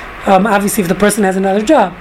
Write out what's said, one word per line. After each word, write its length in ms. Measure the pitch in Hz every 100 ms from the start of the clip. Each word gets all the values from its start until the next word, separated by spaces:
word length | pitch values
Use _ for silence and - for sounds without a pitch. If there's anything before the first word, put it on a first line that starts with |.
| - - -
um, 200 | 190 208
obviously 360 | 202 202 -
if 60 | 175
the 60 |
person 300 | 180 208 202
has 120 | 196 190
another 260 | 190 196
job. 320 | 214 311 190 -